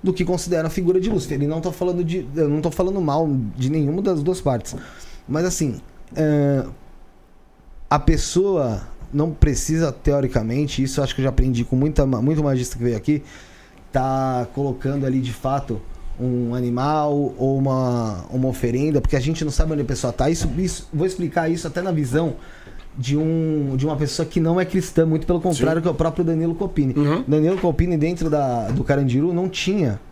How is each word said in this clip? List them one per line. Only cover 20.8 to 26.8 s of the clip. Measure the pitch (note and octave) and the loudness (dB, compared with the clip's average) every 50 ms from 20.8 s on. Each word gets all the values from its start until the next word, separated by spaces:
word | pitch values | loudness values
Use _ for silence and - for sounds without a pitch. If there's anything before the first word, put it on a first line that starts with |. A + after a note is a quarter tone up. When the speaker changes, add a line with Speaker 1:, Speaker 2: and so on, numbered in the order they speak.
| - - - | -10 -6 -2
Speaker 1:
vou | D3 E3 | 0 0
explicar | F#3+ F#3 - F3 D3+ - F3 E3 D#3+ | 0 0 -2 -4 -2 0 0 0 0
isso | E3 E3+ E3+ | 0 -2 -2
até | D#3+ C3+ F3 F3+ | -6 -6 -4 -2
na | F#3+ F3 | 0 0
visão | D3+ D3 B2 A#2+ D3+ E3+ D#3 B2 - - - - - - - - - - - - | 0 0 2 2 2 0 0 -2 -6 -12 -16 -18 -18 -18 -16 -16 -16 -16 -14 -10
de | - B2 B2 C#3 | -8 -2 0 0
um, | D3 D#3 D#3+ E3 E3 D#3+ D#3+ D#3 D3+ C#3+ C#3 C3 | 0 2 2 0 0 0 0 0 0 0 0 0
de | B2+ C3+ | 0 0
uma | D3+ D3+ | 0 0
pessoa | C#3 D3+ C3+ - - E3 | 0 -2 -2 -2 -2 -4
que | D#3+ - F3+ | 0 0 2
não | D#3+ D#3+ E3+ F3+ | 2 4 2 2
é | F#3 | 0
cristã, | F3+ - F#3 F3+ - - - D#3+ | 0 0 -2 -2 0 2 2 4
muito | D#3+ D#3 D#3+ D#3+ | 4 2 0 0
pelo | - F3 E3+ | 0 0 0
contrário, | E3 F#3 E3 C3 B2+ D#3 D#3+ E3 | 2 0 -2 0 0 0 0 0
Speaker 2:
Sim. | E3 | 0
Speaker 1:
que | F3 | 0
é | |
o | D#3 | 0
próprio | - E3 E3 D#3+ F#3 F3 | 2 0 0 2 0 0
Danilo | E3 E3 D#3+ D#3+ E3+ E3+ | 0 2 0 0 -2 -2
Copini. | E3+ G3+ F#3 - - | -2 -4 -4 0 0